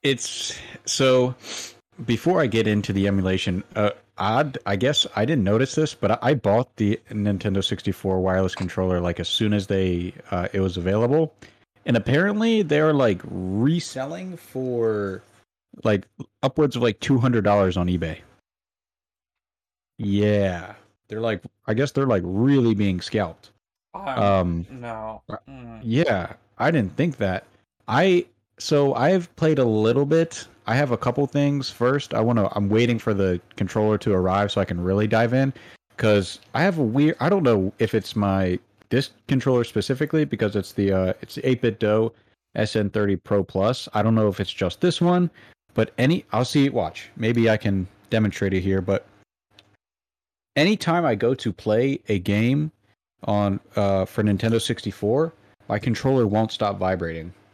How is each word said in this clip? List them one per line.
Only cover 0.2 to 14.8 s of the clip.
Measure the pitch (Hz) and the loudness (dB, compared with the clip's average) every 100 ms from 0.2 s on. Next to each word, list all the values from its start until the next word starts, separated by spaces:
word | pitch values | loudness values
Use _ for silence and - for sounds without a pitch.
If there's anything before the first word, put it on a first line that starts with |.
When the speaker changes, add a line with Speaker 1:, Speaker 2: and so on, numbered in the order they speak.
| - - - - - - - | -6 -10 -10 -12 -16 -16 -8
Speaker 1:
so, | - 135 127 127 127 - - - - _ - 117 | 0 4 4 2 -2 -12 -14 -14 -18 _ -16 -4
before | 117 - 180 | -2 0 0
I | 139 | 2
get | 110 107 | 2 2
into | 104 98 | 0 0
the | 98 98 | 0 2
emulation, | 98 92 92 - 90 - - | 0 0 -2 -2 -4 -6 -2
uh, | 104 - _ - | -2 -2 _ -6
odd, | 98 113 151 131 - | -2 0 -2 -4 -6
I | 101 | -2
guess | 120 147 - - | 0 0 -2 -2
I | 113 | 0
didn't | 156 95 | 0 2
notice | 110 135 | 2 0
this, | - 156 - | 0 -2 -2
but | 101 | -2
I, | 110 | 0
I | 120 143 | 2 2
bought | 104 107 127 - | 2 2 0 -2
the | 104 101 _ | -2 -2 _
Nintendo | 107 104 98 107 98 | -4 -2 -2 -2 -2
sixty-four | 95 98 - 95 98 92 | -2 -4 -4 -4 -2 0
wireless | 92 92 95 | 0 2 0
controller, | - 95 - 92 90 | -2 -8 -2 -2 0
like, | 87 85 | -2 -4
as | 87 | -4
soon | - 110 | -2 0
as | 104 98 | 0 0
they, | 95 92 87 90 - - | 0 0 -2 -4 -12 -8
uh, | 101 95 | -6 -4
it | 101 | -2
was | 95 90 | -2 -2
available. | 87 104 120 147 160 _ - _ _ _ - | -2 0 2 0 0 _ -20 _ _ _ -2
And | 117 | -2
apparently | - 143 190 208 226 220 | 2 0 2 0 0 0
they're, | 175 147 156 | 2 2 2
like, | 147 123 90 | 4 2 0
reselling | - 95 92 98 127 170 - - 135 170 185 175 | -4 -8 -4 0 2 0 -4 -8 -10 -10 -12 -14
for, | - 131 131 120 | -14 -10 -6 -2